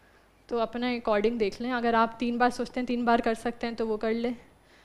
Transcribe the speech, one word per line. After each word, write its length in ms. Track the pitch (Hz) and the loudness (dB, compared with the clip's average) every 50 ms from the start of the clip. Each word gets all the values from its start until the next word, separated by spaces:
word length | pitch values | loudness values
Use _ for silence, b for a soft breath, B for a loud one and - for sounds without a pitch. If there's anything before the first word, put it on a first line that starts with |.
| b b b b b b b _ _ - | b b b b b b b _ _ -6
तो 100 | 240 233 | -2 -2
अपने 420 | 226 220 - 240 240 247 247 240 | -2 -2 -2 -2 -2 -2 -2 -2
according 380 | 233 240 214 208 208 220 240 233 | 0 2 2 4 2 2 2 0
देख 220 | 220 196 196 - | 0 -2 -2 -4
लें, 120 | 240 247 254 | -4 -4 -2
अगर 220 | 240 233 233 233 | 0 2 2 4
आप 220 | 226 226 226 226 - | 4 4 2 2 -2
तीन 180 | 247 240 240 240 | -2 -2 2 4
बार 120 | 247 247 | 2 2
सोचते 300 | 240 - 240 - - 254 | 2 0 -6 -6 -4 -4
हैं 60 | 254 | -4
तीन 180 | 240 247 240 247 | -2 -2 0 2
बार 160 | 233 233 240 | 4 4 4
कर 140 | 240 233 226 | 4 2 -2
सकते 320 | 220 - 240 233 - - | -2 -2 -6 -6 -4 -6
हैं 100 | 233 226 | -6 -4
तो 100 | 220 233 | -4 -4
वो 100 | 226 214 | -2 -2
कर 160 | 208 220 226 226 | -2 -2 -2 -2
लें, 240 | 233 233 240 247 233 - - - b b b b b b | -2 -2 -4 -4 -6 -10 -20 -20 b b b b b b